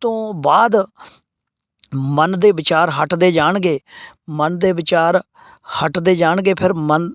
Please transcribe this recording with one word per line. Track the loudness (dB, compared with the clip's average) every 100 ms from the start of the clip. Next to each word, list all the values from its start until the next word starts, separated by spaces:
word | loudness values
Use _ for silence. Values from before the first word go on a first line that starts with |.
ਤੋਂ | -6 -4 -6
ਬਾਅਦ | -4 2 2 4 2 -2 _ -20 -20 _ _ _ _ _ _ -10 -6
ਮਨ | -2 0 0 2
ਦੇ | 2
ਵਿਚਾਰ | 2 0 0 0
ਹਟਦੇ | 0 -2 2 2
ਜਾਣਗੇ, | 4 0 0 -2 -4 _ -20 -20 _ -10
ਮਨ | -4 -2 0
ਦੇ | -2
ਵਿਚਾਰ | 0 0 0 2 0 -4 _ -20 _
ਹਟਦੇ | -12 -6 -4 -2 0 2
ਜਾਣਗੇ, | 2 0 0
ਫਿਰ | 0 0
ਮਨ, | 0 0 0 0